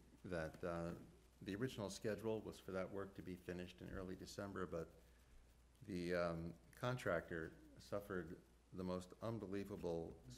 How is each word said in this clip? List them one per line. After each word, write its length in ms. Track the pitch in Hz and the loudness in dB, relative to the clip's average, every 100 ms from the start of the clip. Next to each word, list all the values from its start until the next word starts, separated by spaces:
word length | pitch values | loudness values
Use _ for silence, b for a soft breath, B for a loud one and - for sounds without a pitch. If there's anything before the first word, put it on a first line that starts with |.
| - - 101 | -16 -12 0
that, 280 | 87 78 - 90 | 2 2 0 0
uh, 260 | 85 82 82 - - - - 101 | 2 0 -2 -6 -14 -20 -8 -2
the 100 | 98 | 2
original 340 | 123 - 98 | 2 2 -2
schedule 520 | 98 113 101 110 110 98 | 0 2 2 4 2 0
was 120 | - - | -6 -2
for 60 | |
that 180 | 92 92 | 0 0
work 220 | 98 98 - | 0 -4 -6
to 60 | |
be 140 | 82 90 | -6 -4
finished 420 | - 87 90 - | -2 -2 -2 -6
in 60 | 90 92 | -6 -4
early 180 | 92 95 | -2 -4
December, 520 | 92 - 101 95 90 | -4 -2 -2 0 2
but 180 | 85 80 - B B B B B B - - 107 | 0 -2 -6 B B B B B B -20 -12 0
the, 260 | 92 87 87 | 2 4 6
um, 380 | 87 82 85 - - - | 6 4 0 -6 -12 -2
contractor 720 | 123 123 104 85 - 82 80 - - - | 2 4 6 4 4 0 -2 -6 -14 -14
suffered 580 | - 101 - 92 82 - - - - 92 | -4 -2 0 0 0 -6 -12 -20 -10 -2
the 60 | |
most 300 | 92 90 90 - | 0 0 -2 -4
unbelievable 920 | 110 113 98 101 98 98 87 82 82 - 127 | -2 0 0 0 0 0 2 2 0 -4 -12